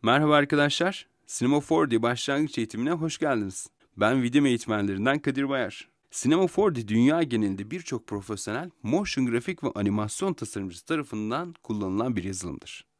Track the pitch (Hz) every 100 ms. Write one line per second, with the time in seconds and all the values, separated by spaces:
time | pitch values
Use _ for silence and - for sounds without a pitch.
0 | 110 135 151 147 143 147 147 - 175 190
1 | - _ _ - 123 147 147 160 156 113
2 | 117 120 - 139 151 - 110 107 131 175
3 | 160 - 151 123 98 90 - _ _ -
4 | 104 131 120 135 143 120 - 107 98 98
5 | 117 143 143 139 139 135 104 - - _
6 | _ - 127 160 185 - 208 139 104 110
7 | 127 160 156 117 104 98 101 175 165 123
8 | - 104 95 104 - 113 175 _ 110 160
9 | 208 - 127 113 117 180 139 - 101 104
10 | 107 - 190 - 110 104 98 87 - 160
11 | 135 107 104 131 175 165 - 107 95 98
12 | 123 110 90 92 90 69 - - -